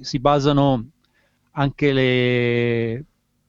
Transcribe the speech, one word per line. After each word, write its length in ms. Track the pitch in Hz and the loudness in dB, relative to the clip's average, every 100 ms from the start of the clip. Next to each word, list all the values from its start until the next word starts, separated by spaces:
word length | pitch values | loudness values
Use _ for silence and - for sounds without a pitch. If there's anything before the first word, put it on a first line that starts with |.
si 160 | - 139 | -6 -2
basano 720 | 131 147 139 143 139 127 120 _ _ _ _ _ _ | 2 2 2 2 2 0 -4 _ _ _ _ _ _
anche 380 | - 139 - 147 | -4 -4 -2 0
le, 1120 | 135 131 127 123 123 120 120 120 117 117 117 151 _ _ _ | 2 0 0 0 0 0 0 -2 -2 -4 -6 -12 _ _ _